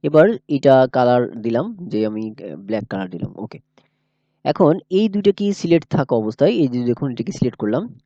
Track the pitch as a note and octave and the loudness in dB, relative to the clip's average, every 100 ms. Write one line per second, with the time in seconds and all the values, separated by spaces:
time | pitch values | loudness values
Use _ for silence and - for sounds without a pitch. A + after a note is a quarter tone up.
0 | D3+ D3+ F#3 A#3 _ C#3+ C#3 C3 C3 C3 | 4 6 6 2 _ 0 4 6 4 2
1 | B2 B2 B2 A#2 A2+ A#2 F#3+ G#3 F3 G#2+ | 2 2 0 -6 -4 -4 -4 -10 -8 -4
2 | G#2+ G#2+ A2 A2 F#2+ D2+ G2 A2 G#2+ G2 | -4 -4 -10 -10 -16 -16 -8 -8 -6 -8
3 | F#2+ F2+ - F#2+ G#2 - _ _ _ _ | -8 -10 -12 -12 -16 -16 _ _ _ _
4 | _ _ _ _ - D3 E3 F3 _ F#3 | _ _ _ _ -6 2 2 2 _ 0
5 | A3 G3+ G3+ G3 G3+ G3 E3+ E3+ - - | 0 2 0 0 -2 -2 0 0 2 -4
6 | C3+ A#2 G#2+ A2+ D3+ A3+ C#3 B2 A#2+ A#2 | 0 -2 -2 2 2 2 0 0 -2 -2
7 | C#3 A#2+ A#2 - B2+ - G#2+ B2 A#3 - | -4 -6 -8 -2 -4 -2 -2 -2 -4 -14